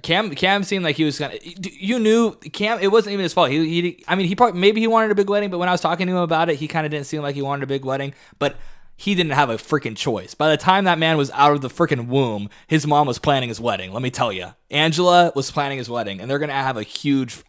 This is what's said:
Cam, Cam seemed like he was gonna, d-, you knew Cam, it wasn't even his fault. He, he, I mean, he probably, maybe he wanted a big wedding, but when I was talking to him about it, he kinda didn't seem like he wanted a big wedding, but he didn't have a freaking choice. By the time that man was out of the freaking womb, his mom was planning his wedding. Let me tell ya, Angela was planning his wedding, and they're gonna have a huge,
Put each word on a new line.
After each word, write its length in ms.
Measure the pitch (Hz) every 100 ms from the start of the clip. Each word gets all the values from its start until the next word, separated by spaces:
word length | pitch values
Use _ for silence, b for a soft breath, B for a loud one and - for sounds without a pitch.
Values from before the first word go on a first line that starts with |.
Cam, 260 | - 175 214 139
Cam 280 | 185 202
seemed 200 | 190 196
like 120 | 165 139
he 80 |
was 140 | 156 139
gonna, 220 | 143 -
d-, 360 | - - 180 139
you 180 | 190 247
knew 380 | 214 226 226 - -
Cam, 240 | - 208 226
it 100 | 196
wasn't 220 | 220 202
even 100 | 202
his 100 | 175
fault. 160 | - 143
He, 320 | 147 160 170
he, 220 | 175 - -
I 60 |
mean, 140 | 185 175
he 80 | 196
probably, 240 | 240 180
maybe 200 | 196 220
he 60 | 226
wanted 240 | 226 220
a 60 | 202
big 120 | 196
wedding, 220 | 202 202
but 80 | 175
when 100 | 180
I 40 |
was 100 | 180
talking 240 | 160 170 180
to 80 |
him 60 | 180
about 300 | 170 160 170
it, 60 | 143
he 100 | 151
kinda 200 | 165 151
didn't 200 | 151 135
seem 160 | 151
like 100 | 143
he 80 | 139
wanted 220 | 139 139
a 40 | 135
big 160 | 139
wedding, 300 | 131 135 139 b b b
but 200 | 143 - b b b b
he 200 | 202 185
didn't 160 | 160
have 160 | 139 139
a 60 | 113
freaking 420 | - 151 120 107
choice. 380 | 143 104 92 -
By 160 | 151
the 60 | 147
time 260 | 185 190
that 160 | 190 160
man 180 | 160 156
was 140 | 139
out 220 | - 143
of 80 | 147
the 80 | 131
freaking 380 | - 165 135 120
womb, 380 | 131 123 104 101 b b
his 180 | 160 151
mom 220 | 147 143
was 100 | 113
planning 320 | - 135 123
his 100 | 107
wedding. 320 | 117 98 92
Let 120 | 104
me 80 | 127
tell 200 | - 120
ya, 200 | 92 90 - -
Angela 640 | 143 160 156 180 175 170 139
was 140 | 131
planning 300 | 151 143 139
his 100 | 117
wedding, 320 | 120 101 98
and 80 | 120
they're 80 | 143
gonna 140 | 147
have 240 | 135 135 120
a 60 |
huge, 580 | 107 - 143 139 123 -